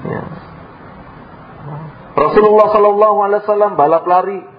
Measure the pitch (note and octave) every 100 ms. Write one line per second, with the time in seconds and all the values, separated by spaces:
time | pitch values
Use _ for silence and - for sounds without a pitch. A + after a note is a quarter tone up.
0 | G1+ - G1+ - - - - - - -
1 | - - - - - - C#3+ D3 D#3+ -
2 | - - D3 G#3+ G#3+ G#3+ G#3+ G#3+ G#3 G3+
3 | G#3+ G#3 G3 G#3 G#3 G#3 G#3 E3+ C#3+ E3
4 | E3 F3+ F#3 G3 -